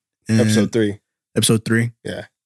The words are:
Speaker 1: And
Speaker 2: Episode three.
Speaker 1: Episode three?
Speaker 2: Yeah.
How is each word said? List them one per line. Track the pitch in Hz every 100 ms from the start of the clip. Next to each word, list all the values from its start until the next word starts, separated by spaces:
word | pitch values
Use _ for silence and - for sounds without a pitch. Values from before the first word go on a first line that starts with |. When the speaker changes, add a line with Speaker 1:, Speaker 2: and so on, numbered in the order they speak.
| _ _ -
Speaker 1:
And | 113
Speaker 2:
Episode | 107 107 101
three. | 117 104 101 _ _ _
Speaker 1:
Episode | 117 113 110
three? | - 113 120 -
Speaker 2:
Yeah. | - 95 - _